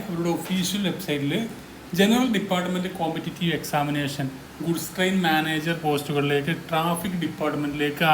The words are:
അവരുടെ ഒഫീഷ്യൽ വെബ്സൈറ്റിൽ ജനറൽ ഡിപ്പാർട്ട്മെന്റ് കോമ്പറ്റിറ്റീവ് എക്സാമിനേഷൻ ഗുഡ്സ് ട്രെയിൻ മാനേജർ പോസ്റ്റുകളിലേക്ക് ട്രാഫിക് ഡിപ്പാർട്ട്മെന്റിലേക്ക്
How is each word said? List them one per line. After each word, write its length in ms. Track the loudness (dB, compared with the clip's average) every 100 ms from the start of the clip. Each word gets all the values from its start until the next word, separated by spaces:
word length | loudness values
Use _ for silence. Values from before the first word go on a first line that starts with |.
| -2
അവരുടെ 220 | -2 0 0
ഒഫീഷ്യൽ 440 | 0 -2 0 0 -2
വെബ്സൈറ്റിൽ 440 | -2 -2 -2 0 0 -2 -6 -14 -16 -2 4
ജനറൽ 280 | 6 6 4 2
ഡിപ്പാർട്ട്മെന്റ് 560 | 0 0 0 -2 -4 -4
കോമ്പറ്റിറ്റീവ് 540 | -4 -2 -6 -2 0 0
എക്സാമിനേഷൻ 680 | 0 0 2 0 -2 -2 -4 -6 -12 -6 -2
ഗുഡ്സ് 240 | 0 -2 0
ട്രെയിൻ 200 | 2 4 4
മാനേജർ 500 | 2 2 0 0 0 0
പോസ്റ്റുകളിലേക്ക് 680 | 0 0 0 2 2 2 -2 -2
ട്രാഫിക് 460 | 0 2 0 -2 -2
ഡിപ്പാർട്ട്മെന്റിലേക്ക് 840 | -2 -2 -2 0 -2 0 0 2 6